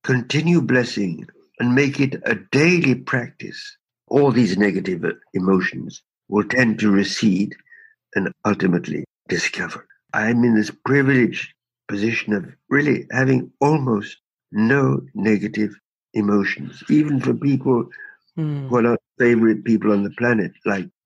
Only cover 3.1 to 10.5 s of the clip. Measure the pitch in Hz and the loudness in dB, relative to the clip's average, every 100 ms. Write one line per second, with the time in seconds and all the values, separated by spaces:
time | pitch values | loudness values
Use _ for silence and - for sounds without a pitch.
3.1 | 127 123 - - - - - _ _ - | -4 -6 -12 -16 -16 -18 -20 _ _ -2
4.1 | 139 143 113 104 92 104 92 95 85 87 | 2 4 4 2 2 0 0 -4 -4 -6
5.1 | - _ 95 92 95 90 - - - _ | -8 _ -2 2 2 0 -6 -12 -16 _
6.1 | _ - 101 - 127 117 104 107 98 98 | _ -4 -2 0 0 0 2 2 2 0
7.1 | - 110 92 104 - _ - - _ _ | 0 0 2 -2 -6 _ -20 -20 _ _
8.1 | 101 92 - 107 101 95 87 - - - | -6 -6 -4 -4 0 0 0 -2 -8 -10
9.1 | _ - 87 - - 90 - - _ _ | _ -8 -4 -4 -6 -8 -10 -18 _ _
10.1 | - 107 117 120 | -4 0 2 4